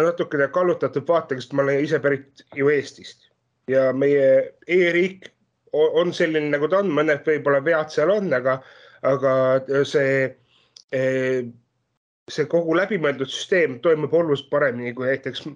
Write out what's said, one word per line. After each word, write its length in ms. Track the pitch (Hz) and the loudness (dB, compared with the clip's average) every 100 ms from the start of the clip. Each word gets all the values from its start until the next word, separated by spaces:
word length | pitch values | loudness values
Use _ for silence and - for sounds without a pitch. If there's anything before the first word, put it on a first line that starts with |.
| 165 | 0
natukene 360 | 170 147 147 139 | 0 -4 -2 -2
kallutatud 560 | 175 180 160 135 143 131 | 0 0 0 -2 -4 0
vaatega, 320 | 165 165 131 | -2 0 -8
sest 160 | - 139 | -6 -2
ma 80 | 139 | 0
olen 160 | 139 | 0
ise 160 | 147 151 | 0 0
pärit 460 | 143 139 - _ - | 0 -2 -6 _ -20
ju 160 | - 139 | -2 0
Eestist. 560 | 147 139 - - - _ _ _ _ - | 2 -2 -12 -20 -20 _ _ _ _ -2
Ja 200 | 131 131 | 0 2
meie 600 | 131 143 143 135 135 127 - - | 2 2 4 4 4 2 -10 -2
e-riik 640 | 180 175 170 185 190 - _ _ _ _ | 0 2 2 -2 -4 -20 _ _ _ _
o-, 160 | 190 156 156 | 0 2 2
on 160 | 175 | 0
selline, 400 | - 165 156 151 | 0 0 0 0
nagu 160 | 147 151 | 0 0
ta 80 | 185 202 | 0 0
on, 80 | |
mõned 320 | 147 156 143 160 | 0 0 0 0
võib-olla 400 | 151 139 139 143 | 0 2 0 2
vead 240 | 160 151 | 0 0
seal 240 | - 156 | -2 2
on, 160 | 208 190 127 | 2 0 0
aga, 220 | 131 131 - - - - | 0 -2 -6 -20 -20 -6
aga 340 | 131 135 131 131 131 131 131 139 | -2 0 2 2 2 0 0 -2
see, 480 | 135 151 135 135 131 - _ _ _ _ _ | 0 0 2 0 -2 -6 _ _ _ _ _
eh, 520 | 131 131 131 131 127 120 - _ _ _ _ _ _ - | -2 -2 0 -2 -2 -4 -14 _ _ _ _ _ _ -14
see 140 | - 143 | -6 -2
kogu 240 | 170 160 | 0 2
läbimõeldud 560 | 170 196 202 151 131 131 | 2 0 0 -2 -2 -6
süsteem 540 | - - 190 147 127 | -8 -2 2 2 0
toimub 300 | 175 156 147 160 | 0 2 2 0
oluliselt 320 | 165 139 - | 2 -2 -2
paremini 440 | 143 143 120 123 120 | 0 0 -2 -8 -6
kui 140 | 127 | -2
näiteks 320 | 135 135 127 156 | -2 -4 -10 -14